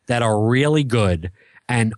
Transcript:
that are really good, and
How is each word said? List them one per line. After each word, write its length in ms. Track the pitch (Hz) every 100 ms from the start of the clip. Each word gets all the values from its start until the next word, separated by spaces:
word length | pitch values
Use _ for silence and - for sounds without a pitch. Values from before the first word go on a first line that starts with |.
| -
that 160 | 120
are 180 | 117 107
really 420 | 110 127 147 151
good, 460 | 139 117 101 85 85 - _ - -
and 240 | 120 110